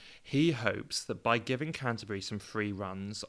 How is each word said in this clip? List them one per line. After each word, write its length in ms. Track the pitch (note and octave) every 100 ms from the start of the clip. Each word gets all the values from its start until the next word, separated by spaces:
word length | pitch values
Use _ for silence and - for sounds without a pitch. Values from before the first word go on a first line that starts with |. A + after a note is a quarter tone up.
| - -
He 300 | - C3+ E3
hopes 540 | C3 A2 G2 - - -
that 180 | A#2
by 140 | A#2 A#2
giving 340 | G#2+ B2+ D#3
Canterbury 480 | D#3+ C3 A2+ G#2 G2
some 200 | - G#2
free 340 | - A2 G#2
runs 500 | G2 G2 F#2+ G2 G#2+